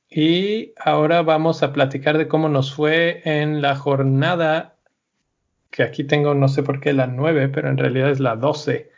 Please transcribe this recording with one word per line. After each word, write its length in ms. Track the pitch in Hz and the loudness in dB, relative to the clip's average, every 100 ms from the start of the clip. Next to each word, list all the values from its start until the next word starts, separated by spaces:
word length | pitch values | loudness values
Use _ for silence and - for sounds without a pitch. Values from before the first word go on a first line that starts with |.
| _ | _
Y 600 | 160 156 170 196 214 - - | 0 2 2 0 -4 -6 -6
ahora 460 | - 151 151 170 | 0 2 2 2
vamos 400 | 160 156 160 160 | 2 2 2 0
a 100 | 143 | 0
platicar 460 | 139 135 139 143 151 | 0 0 0 0 0
de 80 | 156 | 0
cómo 220 | 156 156 | 0 2
nos 260 | 139 135 | 0 -2
fue 480 | 139 151 160 170 175 | 0 0 2 0 -2
en 380 | 165 151 151 151 | -2 -2 0 0
la 140 | 143 139 | 0 -2
jornada, 1000 | 143 139 135 135 160 180 160 160 - _ _ _ _ _ _ _ _ _ _ | 0 0 2 2 0 0 0 -2 -4 _ _ _ _ _ _ _ _ _ _
que 140 | - | -2
aquí 180 | 123 - | -2 -2
tengo 320 | 139 147 147 | -2 0 2
no 140 | 143 135 | 2 2
sé 160 | 143 | 0
por 160 | 139 - | -2 -2
qué 120 | 151 | 0
la 140 | 139 127 | 0 0
nueve, 420 | 123 151 156 135 | -2 0 0 0
pero 200 | 139 143 | -2 -2
en 100 | 135 | 0
realidad 320 | 135 127 135 | 0 0 0
es 80 | 139 | 0
la 160 | 131 | -2
doce. 560 | 113 135 151 - 123 - | 0 -2 -2 -4 -6 -8